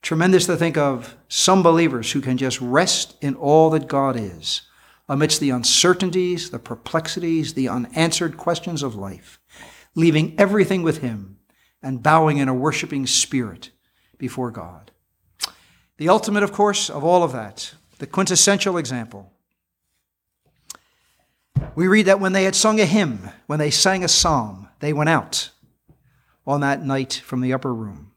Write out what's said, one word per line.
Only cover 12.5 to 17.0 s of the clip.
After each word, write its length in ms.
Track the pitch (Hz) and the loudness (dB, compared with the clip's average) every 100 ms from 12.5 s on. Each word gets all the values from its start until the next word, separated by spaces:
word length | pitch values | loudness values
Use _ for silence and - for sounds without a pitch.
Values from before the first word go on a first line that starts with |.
worshiping 520 | 127 143 156 - 143 127 | 0 -2 -2 -6 -6 -2
spirit 680 | - - 135 117 85 - _ _ _ _ _ | 0 0 -2 -4 -10 -20 _ _ _ _ _
before 320 | 127 127 123 | -10 -6 -8
God. 400 | 110 85 87 - _ _ _ _ _ - - _ _ _ _ | -8 -16 -18 -20 _ _ _ _ _ -12 -12 _ _ _ _
The 100 | 156 | 2
ultimate, 360 | 208 214 208 | 4 4 0
of 100 | 202 | 0
course, 360 | 202 208 196 - | 2 0 0 -4
of 140 | 147 | -4